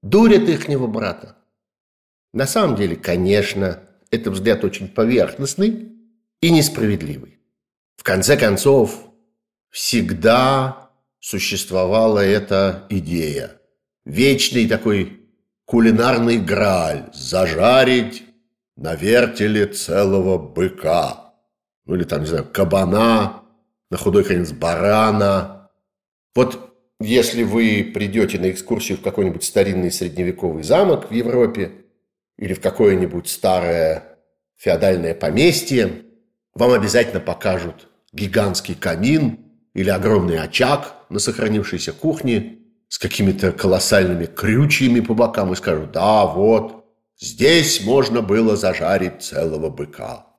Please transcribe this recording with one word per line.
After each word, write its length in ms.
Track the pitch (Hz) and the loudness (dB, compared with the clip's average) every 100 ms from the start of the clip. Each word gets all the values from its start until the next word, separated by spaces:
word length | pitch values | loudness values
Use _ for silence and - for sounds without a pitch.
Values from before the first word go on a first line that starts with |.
Дурят 480 | 101 165 226 202 - | 2 4 8 6 4
ихнего 380 | 156 - 143 123 | -2 -2 -4 -2
брата. 500 | 110 104 87 - _ _ _ _ _ _ _ _ _ _ | -4 -6 -8 -16 _ _ _ _ _ _ _ _ _ _
На 120 | 110 135 | -4 -2
самом 300 | 226 196 107 | 2 2 2
деле, 220 | 101 80 | -2 -2
конечно, 840 | - 90 92 104 101 98 95 87 - _ _ | -4 -2 2 2 2 -2 -4 -6 -14 _ _
этот 220 | 113 113 | -6 -4
взгляд 320 | 95 101 104 98 | -4 0 0 -2
очень 240 | - 95 | -6 -10
поверхностный 1040 | - 113 123 90 - 139 - 202 226 - - _ _ _ _ | -2 0 2 0 -2 -8 -2 -2 -2 -12 -20 _ _ _ _
и 80 | 165 | 2
несправедливый. 920 | 165 147 - 110 98 78 67 - _ _ _ _ _ _ _ | 4 2 -2 -2 -2 -6 -12 -16 _ _ _ _ _ _ _
В 80 | |
конце 320 | - 95 95 143 | -2 0 2 4
концов, 760 | 113 101 139 135 113 - - _ _ _ _ _ _ | 4 2 4 4 2 -2 -18 _ _ _ _ _ _
всегда 1200 | - - 120 - 90 110 117 127 135 131 127 - _ _ _ | -10 -2 -2 -2 0 2 4 4 0 -2 -8 -20 _ _ _
существовала 1000 | - 98 - 101 - 92 92 107 113 104 | -10 -6 -6 -6 -4 -2 0 2 2 2
эта 680 | 98 104 98 98 98 92 - | 2 2 0 0 0 -2 -6
идея. 720 | 101 78 85 78 69 60 - _ _ _ _ | -6 -4 -4 -4 -6 -10 -16 _ _ _ _
Вечный 640 | - 76 135 135 - 127 113 | -10 0 2 2 0 0 0
такой 540 | 110 113 101 92 - _ _ _ _ _ | 0 0 -2 -2 -10 _ _ _ _ _
кулинарный 720 | 117 113 110 120 120 117 117 | 2 4 4 2 2 2 0
грааль: 720 | 90 95 104 92 80 73 - | 0 0 2 0 -2 -6 -10
зажарить 1120 | - 65 92 92 80 104 127 127 127 110 - - _ _ _ _ - | -16 -6 -2 -2 2 4 4 4 2 0 -10 -20 _ _ _ _ -14
на 200 | 73 82 | -10 -4
вертеле 720 | 90 117 120 113 104 107 101 | 2 2 2 0 -2 0 -2
целого 720 | - - 87 101 98 92 92 | -4 -4 0 2 2 0 -2
быка. 1000 | 76 - 92 - 78 85 71 - - _ _ _ _ _ - | -4 -4 -4 -2 -2 0 -2 -6 -18 _ _ _ _ _ -6
Ну 100 | 90 | -4
или 80 | |
там, 180 | 85 78 | -2 -4
не 60 | 78 | -2
знаю, 180 | 80 - | -4 -6
кабана, 920 | - 95 98 92 104 113 110 98 - _ _ _ _ _ | -2 0 2 2 2 4 2 0 -6 _ _ _ _ _
на 80 | 90 | -4
худой 280 | - 98 95 | 2 2 2
конец 260 | 90 85 | 0 -2
барана. 1200 | 76 85 82 98 107 110 104 101 98 - - _ _ _ _ _ _ _ - | -4 -4 0 2 4 2 2 2 0 -2 -12 _ _ _ _ _ _ _ 0
Вот 360 | 120 - - _ _ _ 107 | 0 -2 -18 _ _ _ 0
если 380 | 120 117 120 | 2 2 0
вы 480 | 110 113 113 104 95 | -2 2 2 2 -2
придете 460 | 98 101 107 101 98 | -4 -4 0 -2 0
на 100 | 92 | -4
экскурсию 480 | 92 - 107 - 92 | -4 -6 -6 -4 -6
в 40 | |
какой-нибудь 420 | 101 92 95 85 | -6 -2 -4 -4
старинный 480 | - 104 98 92 87 | -4 0 0 0 -4
средневековый 720 | - 90 - 90 - 190 80 | -4 -8 -4 -4 -4 -6 -6
замок 480 | 151 160 196 147 - | 0 2 4 0 -2
в 20 | |
Европе 600 | 113 117 123 113 - 92 - _ _ _ _ _ _ | -4 -2 0 0 0 -8 -10 _ _ _ _ _ _
или 160 | 101 | -8
в 80 | 92 | -4
какое-нибудь 680 | - - 107 95 92 90 - | -4 2 4 4 0 -4 -8
старое 920 | - 98 92 87 85 80 78 - - _ _ _ _ | -4 0 0 0 0 0 -2 -8 -20 _ _ _ _
феодальное 580 | - 85 98 92 82 | -2 2 2 0 -2
поместье, 880 | 82 76 87 160 165 - 131 104 - - _ _ _ _ - | -4 -2 2 2 2 -2 -2 -2 -4 -18 _ _ _ _ 0
вам 160 | 120 | 2
обязательно 480 | 120 101 117 117 95 | 2 2 2 0 -2
покажут 720 | - 85 107 92 85 - _ _ _ | -6 -6 -4 -4 -6 -14 _ _ _
гигантский 600 | - 98 113 101 92 - 85 | -8 -2 0 0 -2 -8 -8
камин 600 | 92 82 110 156 135 - - _ _ | -6 -2 0 2 0 -4 -16 _ _
или 160 | - 95 | -4 -2
огромный 500 | 95 101 107 87 82 | 0 2 2 2 -2
очаг 560 | 76 - 127 143 - - _ | -4 -2 0 0 -4 -20 _
на 100 | 104 | -6
сохранившейся 720 | - 120 110 107 95 90 - | -6 -4 -2 -2 -4 -8 -8
кухне 680 | - 156 156 131 113 - - _ _ _ | -6 -4 -4 -2 -2 -4 -16 _ _ _
с 100 | - | -8
какими-то 540 | 92 - 98 92 95 | -6 0 0 2 -2
колоссальными 760 | - 98 92 - 101 92 87 85 | 0 0 0 4 2 2 -2 -4
крючьями 760 | - 104 110 147 156 127 120 | -4 0 2 2 2 4 2
по 120 | 113 | 2
бокам 380 | 110 113 113 95 | 0 0 0 -4
и 60 | 90 | -4
скажут: 340 | - 80 76 | -2 -4 -4
«Да, 340 | - 95 107 95 | -2 2 4 2
вот, 600 | 90 104 110 - - _ _ _ _ | 2 2 2 0 -14 _ _ _ _
здесь 640 | - 110 127 170 151 - | -16 0 4 4 2 -2
можно 380 | 95 135 123 117 | 2 2 2 0
было 340 | 104 104 113 104 | 0 2 2 2
зажарить 680 | 95 - 80 98 90 - | 0 -2 0 0 -2 -6
целого 460 | - - 82 78 78 | -10 -4 -4 -4 -8
быка». 560 | 71 73 - 107 120 _ | -8 -14 -12 -14 -14 _